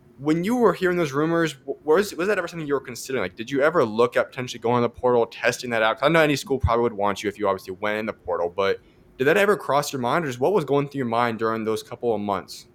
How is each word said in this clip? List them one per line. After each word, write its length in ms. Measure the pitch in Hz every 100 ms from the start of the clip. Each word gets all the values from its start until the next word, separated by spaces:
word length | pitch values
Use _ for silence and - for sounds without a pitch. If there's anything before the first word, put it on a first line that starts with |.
| _ -
when 260 | 143 160
you 100 | 185
were 180 | 247 220
hearing 240 | 175 180 175
those 160 | 156
rumors, 420 | 139 160 165 165
w-, 220 | 139 139 135
was, 320 | 147 170 202
was 140 | 151 185
that 100 | 196
ever 80 | 170
something 200 | 170 151
you 60 |
were 60 | 135
considering? 420 | 135 117 - 131
Like, 120 | 92
did 160 | - 117
you 100 | 139
ever 240 | 147 170
look 320 | 120 107 120 123
at 120 | 113
potentially 300 | - 123 117
going 160 | 117 120
in 60 |
the 60 | 120
portal, 380 | - 123 120 113
testing 440 | - 117 123 123
that 120 | 113
out? 160 | 110 110
'Cause 80 | 143
I 20 |
know 120 | 165
any 160 | 151 139
school 240 | - 131
probably 240 | - 117
would 80 | 120
want 320 | 101 101 95
you 40 | 104
if 120 | 101
you 80 | 101
obviously 260 | 95 -
went 240 | 92 104 107
in 80 | 107
the 60 |
portal, 400 | - - 85 87
but 240 | 85 98 95 - _ _ -
did 60 |
that 120 | 131 185
ever 200 | 202 196
cross 360 | - 139 143
your 80 | 139
mind, 240 | 120 156
or 40 | 156
just 100 | 120
what 140 | 143
was 120 | 202
going 220 | 143 143 143
through 120 | 139
your 80 | 120
mind 340 | 113 120 110
during 240 | 113 113
those 180 | 110 110
couple 320 | - 120 120
of 60 | 104
months? 480 | 104 95 76 - -